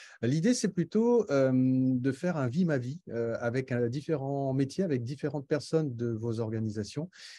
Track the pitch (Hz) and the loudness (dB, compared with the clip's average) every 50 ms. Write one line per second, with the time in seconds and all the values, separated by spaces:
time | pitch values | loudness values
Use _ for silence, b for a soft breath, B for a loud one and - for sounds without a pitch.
0 | B B B B - - 139 160 160 233 247 247 - 196 - - 160 - - 214 | B B B B -2 0 2 2 2 2 2 2 0 -2 0 -2 -2 0 0 2
1 | 226 240 240 233 208 - 143 139 135 131 127 127 127 131 131 131 131 131 131 127 | 2 4 4 2 2 2 2 4 4 4 4 4 4 4 4 4 4 2 2 2
2 | 123 135 131 - - 180 170 156 135 120 117 170 185 165 151 131 120 123 147 180 | 0 0 -2 -2 -2 -2 -2 0 0 0 2 2 2 2 2 0 0 -4 -8 -10
3 | - - 110 117 117 117 113 - 120 120 117 131 131 - 127 120 120 117 120 151 | -10 -8 -4 -2 -2 -2 -2 -2 -2 -2 -2 -2 -2 -2 0 0 0 0 -2 -2
4 | 151 - 160 139 135 139 139 139 139 135 131 135 139 139 - - 190 175 143 123 | -4 -2 -4 -2 -2 -2 -2 -2 -2 0 0 0 0 0 0 -2 0 0 0 -2
5 | 117 117 147 139 - 147 143 151 135 - 156 143 - - - 160 156 143 120 113 | -2 -4 -6 -4 -4 -4 -4 -4 -4 -2 -2 -2 -2 0 0 0 0 0 -2 -2
6 | 120 117 113 107 113 117 113 110 117 113 110 110 110 110 104 107 101 - - 143 | -2 -2 -2 -2 -2 -2 -2 -2 -2 -2 -2 -2 -2 -2 -2 -4 -6 -6 -6 -8
7 | 160 185 B B B B B | -8 -8 B B B B B